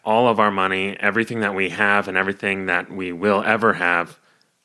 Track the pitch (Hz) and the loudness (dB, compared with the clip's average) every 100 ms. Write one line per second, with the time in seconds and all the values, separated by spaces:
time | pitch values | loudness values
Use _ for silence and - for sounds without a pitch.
0 | - 113 123 110 104 98 95 95 98 95 | 0 2 4 4 2 2 0 0 -4 -2
1 | 101 101 113 117 101 98 92 82 104 101 | -2 0 -2 -2 -2 -2 -4 0 2 2
2 | 98 92 95 98 104 98 92 87 90 95 | 0 -2 -2 -2 -4 -4 -2 -2 -4 -8
3 | 92 85 101 98 104 110 113 87 87 87 | -8 -2 0 2 2 2 2 2 0 0
4 | 85 - _ _ _ _ | -2 -10 _ _ _ _